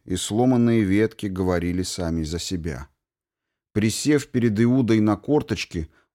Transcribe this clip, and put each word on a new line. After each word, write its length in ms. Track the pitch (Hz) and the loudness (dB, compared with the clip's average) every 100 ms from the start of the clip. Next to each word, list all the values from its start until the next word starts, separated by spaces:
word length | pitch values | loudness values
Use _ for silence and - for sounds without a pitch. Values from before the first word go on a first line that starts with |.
и 120 | - 90 | -8 -6
сломанные 680 | - 104 127 123 120 117 | -4 0 2 2 2 2
ветки 420 | 98 98 110 - 104 | 2 2 0 -2 -8
говорили 560 | 92 92 87 87 90 | -2 0 0 -2 -4
сами 400 | 90 - 87 82 | -4 -4 -4 -4
за 160 | 78 85 | -4 -6
себя. 500 | - 92 80 65 71 _ _ _ _ _ _ _ _ | -6 -6 -6 -10 -12 _ _ _ _ _ _ _ _
Присев 540 | - 107 - 135 147 - | -2 0 0 2 0 0
перед 300 | 123 117 104 | 0 0 2
Иудой 420 | 120 131 113 113 | 2 2 2 2
на 160 | 107 101 | 2 0
корточки, 760 | - 147 - 104 - 85 80 _ _ | 0 0 0 -4 -6 -8 -10 _ _